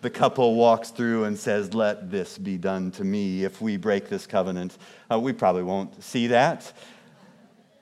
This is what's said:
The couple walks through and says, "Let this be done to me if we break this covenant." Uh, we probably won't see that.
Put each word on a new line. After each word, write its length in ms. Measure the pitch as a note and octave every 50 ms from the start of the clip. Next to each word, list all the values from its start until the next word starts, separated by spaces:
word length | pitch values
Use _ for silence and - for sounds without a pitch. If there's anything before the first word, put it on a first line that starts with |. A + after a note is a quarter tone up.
The 80 | - B2
couple 440 | - - D3 C3 - - B2+ A#2 A2+
walks 360 | A2+ A#2 A#2 A2+ A2+ A#2 -
through 340 | - - A#2+ A#2 A#2 A2+ A2
and 120 | G#2+ G#2
says, 380 | G2+ - A#2+ G#2 G#2 G#2 F#2 G2+
"Let 360 | A2+ A2 G#2 G#2 G#3 G2 F2+
this 280 | F#2+ - F2 - - -
be 180 | F#2+ G2 F#2+ F2+
done 340 | E2+ F#2+ F#2+ F#2 F#2 F#2
to 120 | F#2 - G2+
me 400 | F#2+ G2+ G#2 G2+ F#2+ F#2 F#2 F#2+
if 160 | F#2+ - -
we 160 | A2 A2 G#2
break 320 | G2 F2 G#2+ G2+ G2 G2 -
this 180 | G2+ F#2+ -
covenant." 520 | - - G2+ F#2 F#2+ F#2 F2+ F2+ F#2 - - - - - - - _
Uh, 80 | A#2 A2+
we 140 | A#2 C3+
probably 320 | B2 C3 A#2+ F#2+ F2+ F2+ F2+
won't 380 | F2+ F#2+ G2 G2 F#2+ - -
see 260 | - - - B2+ A#2 A#2+
that. 440 | A#2+ A#2+ C3+ D#3+ D#3 - - - - - - - - - _ - _ _ - - _ _ - _ _ _ _ _ _ _